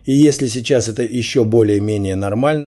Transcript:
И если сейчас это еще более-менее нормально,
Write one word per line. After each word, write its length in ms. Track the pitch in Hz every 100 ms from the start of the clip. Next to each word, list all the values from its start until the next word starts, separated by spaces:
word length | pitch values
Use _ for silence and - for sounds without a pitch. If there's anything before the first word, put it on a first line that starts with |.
И 80 | -
если 340 | 139 151 135 131
сейчас 420 | 123 117 127 107
это 140 | 123
еще 420 | 120 123 113 135
более-менее 720 | 110 113 107 104 104 104 98
нормально, 500 | 95 98 107 143 151 147